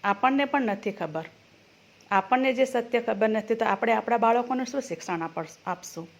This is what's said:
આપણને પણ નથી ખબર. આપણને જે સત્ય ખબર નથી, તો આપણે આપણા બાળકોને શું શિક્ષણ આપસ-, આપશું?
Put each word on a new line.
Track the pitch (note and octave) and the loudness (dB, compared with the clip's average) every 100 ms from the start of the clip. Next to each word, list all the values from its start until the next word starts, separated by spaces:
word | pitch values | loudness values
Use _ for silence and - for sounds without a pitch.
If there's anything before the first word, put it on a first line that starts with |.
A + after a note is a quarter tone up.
આપણને | G3+ G3+ B3+ C#4 C#4 | 0 2 2 2 0
પણ | C#4+ | 0
નથી | A#3 G3+ G3+ | 0 -2 -6
ખબર. | G3 E3 D#3+ D#3+ - _ _ _ _ _ _ - | -6 -6 -6 -10 -18 _ _ _ _ _ _ 0
આપણને | G3 F#3+ B3+ C4 | 0 2 2 2
જે | B3 C4 | 2 2
સત્ય | A#3+ A#3 A#3+ | 2 0 -2
ખબર | A#3 G3+ A3 | 0 2 2
નથી, | A3 G#3+ A3 | 2 0 0
તો | A3 | 2
આપણે | G3 A#3 | 2 2
આપણા | A3 G#3+ A#3 | 0 2 2
બાળકોને | A3+ A#3 A#3+ C4 B3 | 4 4 2 -2 -2
શું | C#4 | -6
શિક્ષણ | B3 E3 - E3+ | -6 -10 -6 -6
આપસ-, | E3 E3 D#3+ - - | -4 -6 -10 -10 -8
આપશું? | F3 - - E3+ | -8 -8 -14 -14